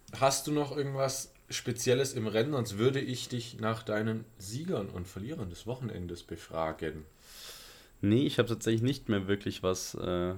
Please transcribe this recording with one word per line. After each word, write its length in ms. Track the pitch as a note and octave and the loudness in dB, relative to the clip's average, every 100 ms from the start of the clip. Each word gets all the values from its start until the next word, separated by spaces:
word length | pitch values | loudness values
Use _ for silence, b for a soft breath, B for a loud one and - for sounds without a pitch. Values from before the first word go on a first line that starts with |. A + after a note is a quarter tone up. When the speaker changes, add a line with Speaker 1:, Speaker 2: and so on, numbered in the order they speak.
| - - | -14 2
Speaker 1:
hast 280 | C3+ C3+ D3+ | 4 4 2
du 40 | |
noch 240 | D3 C#3+ D3 | 0 2 0
irgendwas 560 | C#3 C3+ C3+ - - - - | -2 0 0 0 -8 -14 -10
Spezielles 640 | - - A#2 B2+ B2+ C3+ | -6 -4 0 4 4 4
im 120 | A#2+ A2 | 0 2
Rennen? 260 | A2 C3+ | 4 4
Sonst 260 | C#3+ G2+ G2 | 2 0 2
würde 220 | B2+ C#3 | 4 4
ich 280 | B2 A#2+ - | 0 -4 -4
dich 320 | B2 - - | -6 -6 -2
nach 220 | A2 A2+ | -2 0
deinen 420 | - G#2+ A2 A2+ - - | 0 0 2 0 -4 -14
Siegern 500 | F#2+ B2 F3 C#3 F#2+ | -8 -6 -2 -2 -2
und 180 | F#2 F2+ | -6 -8
Verlierern 420 | F#2+ A2+ E3 F#2 | -8 -8 -6 -6
des 160 | F2 A2 | -8 -8
Wochenendes 560 | C3 A#2+ F#2 F2 E2+ | -6 -6 -6 -6 -8
befragen. 800 | - E2+ - D#2+ D#2+ D#2 D#2+ D#2 - B B B B B B B B - | -10 -12 -6 -2 -2 -2 -4 -6 -12 B B B B B B B B -2
Speaker 2:
Nee, 260 | G2+ A#2 D3+ | 4 6 6
ich 120 | - | 4
habe 100 | A2+ | 2
tatsächlich 340 | A2 A2+ A2+ | 0 2 2
nicht 260 | B2 C#3+ - | 2 0 2
mehr 200 | G2+ F#2+ | 2 2
wirklich 340 | G2+ - - | 0 -2 -2
was, 320 | F#2 F#2 - | 0 0 -2
äh, 400 | - F2+ F2+ F2+ | -4 -2 0 0